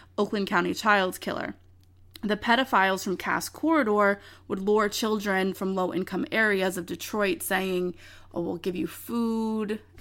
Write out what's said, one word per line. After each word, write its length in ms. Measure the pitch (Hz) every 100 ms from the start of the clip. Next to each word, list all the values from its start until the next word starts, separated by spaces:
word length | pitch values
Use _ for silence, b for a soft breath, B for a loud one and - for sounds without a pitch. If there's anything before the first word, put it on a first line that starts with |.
| B -
Oakland 300 | 202 208 196
County 260 | 190 180
child 460 | - 220 208 185 -
killer. 360 | - - - - - - - - - -
The 160 | 208 208
pedophiles 680 | 240 240 254 202 190 190
from 140 | 208 175
Cass 320 | 190 170 -
Corridor 720 | - 302 320 220 208 202 202 B B B
would 120 | 190
lure 280 | 196 208 208
children 640 | - 220 214 196 190 190
from 220 | 175 190
low-income 500 | 190 185 180 190 185 -
areas 460 | 220 214 196 185 185
of 80 | 170
Detroit 560 | 170 - 214 202 -
saying, 500 | - 185 190 180 180 - B B B
"Oh, 80 | 175
we'll 160 | 175 175
give 180 | 185
you 120 | 180 -
food, 920 | - - 233 226 226 220 220 208 220 - -